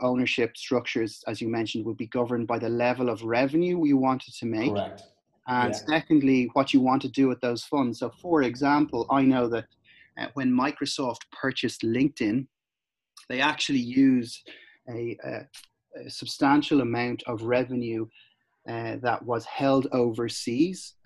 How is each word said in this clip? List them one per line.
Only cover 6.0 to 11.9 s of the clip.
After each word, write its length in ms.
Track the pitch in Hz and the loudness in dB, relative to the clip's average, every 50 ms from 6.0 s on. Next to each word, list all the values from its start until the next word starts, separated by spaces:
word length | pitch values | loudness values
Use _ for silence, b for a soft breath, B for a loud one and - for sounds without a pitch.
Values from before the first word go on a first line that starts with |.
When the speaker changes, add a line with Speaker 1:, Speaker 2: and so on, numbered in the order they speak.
| - - 160 147 135 135 135 127 123 120 - | 2 2 4 4 6 6 4 4 2 2 2
Speaker 1:
what 180 | 139 135 - | 0 2 4
you 100 | - 135 | 4 4
want 200 | 127 127 131 131 | 4 4 2 2
to 80 | - 123 | 0 -2
do 180 | - 139 135 127 | 2 2 4 4
with 140 | 123 - | 2 2
those 220 | 127 120 117 113 - | 0 -2 -2 -2 -4
funds. 340 | - 151 143 131 120 113 - | -4 -2 0 0 0 -2 -4
So, 140 | 131 117 | -6 -8
for 320 | - _ - 180 170 151 131 | -8 _ -4 0 2 2 4
example, 640 | 120 120 127 143 139 147 151 151 - 135 117 117 - | 2 0 0 2 2 4 4 2 2 0 -2 0 2
I 140 | 135 139 135 | 2 4 4
know 240 | 131 131 127 120 117 | 4 4 4 2 2
that, 180 | 117 113 - - _ _ _ b b b b b b 117 | 0 -2 -4 -6 _ _ _ b b b b b b -10
uh, 80 | 113 - - | -10 -10 -6
when 160 | 139 131 127 | -2 0 2
Microsoft 720 | 123 123 131 151 143 - 139 - - - 139 123 113 - - _ | 2 2 2 0 -2 -4 -4 -4 -4 -4 -4 -4 -6 -8 -12 _
purchased 500 | - - - 127 - - - 113 - - | -10 -6 -4 -4 -2 -2 -4 -4 -4 -4
LinkedIn, 640 | - 113 | -2 0